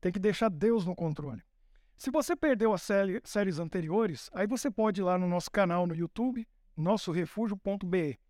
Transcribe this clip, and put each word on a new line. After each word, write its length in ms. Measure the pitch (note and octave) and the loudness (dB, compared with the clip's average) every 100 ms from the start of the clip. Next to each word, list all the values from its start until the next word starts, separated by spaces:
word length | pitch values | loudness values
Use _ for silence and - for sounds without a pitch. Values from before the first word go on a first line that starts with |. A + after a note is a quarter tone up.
Tem 100 | F#3 | -2
que 60 | F#3+ | 0
deixar 320 | G3 G3+ A3+ | 0 2 0
Deus 360 | D#3+ G3+ A#3 F3 | 2 2 2 0
no 100 | F3+ | -2
controle. 480 | E3 D#3 D3 A#2 - _ _ - _ _ | -4 -4 -6 -10 -14 _ _ -20 _ _
Se 120 | - | -2
você 260 | C#4+ - F4 | 0 0 2
perdeu 380 | D#4 A#3+ A3 | 2 4 4
as 80 | G3 | 2
série-, 400 | - G3+ G3 G3 - | 2 2 2 -2 -4
séries 340 | G#3 G3+ D#3 | 0 0 0
anteriores, 680 | E3 F#3 D#3+ F#3 A3+ C#3+ - | -4 -4 -2 0 0 -2 -10
aí 140 | - G3+ | -4 -2
você 240 | A#3+ C#4+ | 0 -2
pode 300 | G#3+ G#3+ G3 | 0 0 2
ir 20 | |
lá 160 | F#3 F3+ | 0 2
no 80 | F3+ | 2
nosso 240 | F3 - | 0 -2
canal 340 | - F#3+ F3 F3 | 2 2 2 0
no 80 | |
YouTube, 540 | E3 E3+ - B3 A#3+ A3+ _ _ - | -2 -4 -2 -2 -2 -8 _ _ -4
nosso 360 | D#3+ G#3 - | 0 0 0
refúgio 440 | E3+ E3 - A3+ G3 | -2 -2 -2 -2 -2
ponto 300 | - G3 F3+ | -4 -4 -2
B 260 | F3+ D#3 | 0 0
E. 80 | C3 _ | -4 _